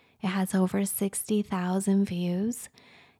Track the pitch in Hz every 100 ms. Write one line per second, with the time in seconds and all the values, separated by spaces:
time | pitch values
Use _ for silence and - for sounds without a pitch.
0 | _ - 190 190 190 190 185 202 196 -
1 | 196 - - 214 208 185 180 190 196 196
2 | 202 175 180 180 220 - - - - -
3 | -